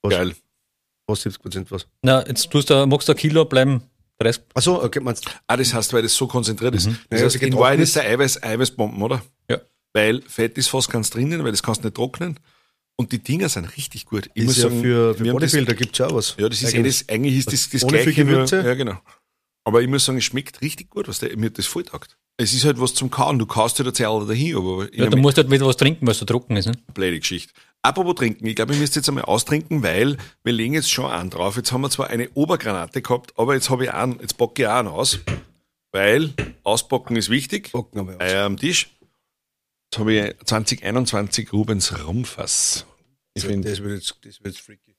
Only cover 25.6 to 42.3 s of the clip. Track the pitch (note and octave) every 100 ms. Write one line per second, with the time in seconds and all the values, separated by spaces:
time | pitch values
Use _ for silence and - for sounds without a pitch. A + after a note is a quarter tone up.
25.6 | C3+ B2+ C#3 D#3+ B2 G#2+ G#2 A#2 - G#2
26.6 | F#2 A#2+ _ - F#2 E2+ - F2+ - _
27.6 | _ _ A#2+ D#3+ F3+ F3+ A#2 G#2 A2+ G#2+
28.6 | A2+ D3 D3 D3 C#3 C#3 - G#2 - D3+
29.6 | D#3+ D#3 G#2 E2+ C3 C#3+ - _ - A#2
30.6 | A2+ D#3 - - C3+ E2+ F#2 F2 F#2 G#2+
31.6 | A#2 B2+ C3+ - - A#2 A#2+ - D#3 F3
32.6 | A2 G2+ E2+ C3 - B2 - - A#2 C3+
33.6 | C3 C3 B2+ - B2 A#2+ A#2 - A#2+ -
34.6 | A#2 A#2 A2+ D#2 C3 - - - - _
35.6 | _ _ _ F#2+ G2+ A#2+ D#3+ C3+ - -
36.6 | - A2+ - B2+ - A#2 G2 B2 C3+ G#3
37.6 | - F#3 - G#2+ F#2+ F#2 F2+ F#2+ G2+ G2
38.6 | D3+ F3+ - _ _ _ _ _ _ _
39.6 | _ _ _ - G#2+ G#2+ G#2 - - A2
40.6 | G#2+ - - A#2 A#2+ G#2+ G2+ - G#2+ G#2
41.6 | G#2+ G#2 F2+ E2 D2 G2+ B2+